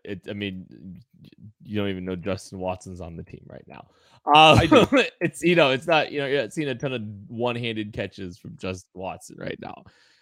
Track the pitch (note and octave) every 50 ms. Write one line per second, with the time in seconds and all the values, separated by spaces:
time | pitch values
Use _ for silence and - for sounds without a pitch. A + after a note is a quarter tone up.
0 | - - G#2 F2 - - G#2+ G2+ G#2 G2 F#2+ F#2 F2+ - A#1+ A1+ C#2+ F#2+ F2 -
1 | - _ _ _ - - - _ - G#2+ - _ - - G#2 G#2 G2+ G2+ F#2+ F#2
2 | F2+ F#2+ F#2 F2 D#2 G2 F#2 F#2 - - G2+ F#2 F#2 F#2 F#2 - - F#2+ F#2 F2
3 | F2 E2 E2+ E2 F2 - - - - - - - - - C#2 - - _ _ _
4 | _ _ _ _ - - D3 D#3 D#3 D#3+ D3 A#2 E3+ D#3 D#4 B3 F#3+ - - C4
5 | G3+ - - - F3+ D#3 - - D#3 E3+ F3+ E3 D3+ C3 C3 C3 D#3+ F3 E3 D3+
6 | B2+ - - C#3+ C#3 C3+ C#3 C#3+ A#2 G#2 - D#3+ D3+ C#3 B2+ A#2+ - C3+ C3 A#2+
7 | G#2+ G#2+ G#2 G2 G#2 - A#2+ A2+ A#2+ A#2+ A#2 A#2+ B2 A#2 A2 G#2+ G#2+ G#2 A2 B2
8 | G2+ F#2+ - - G2 F2+ F2 - - - E2+ D2+ - F#2+ F#2+ F#2 - _ - F#2
9 | F#2+ F#2 E2 - - - - - - - - - - - - - - - _ _
10 | _ _ _ _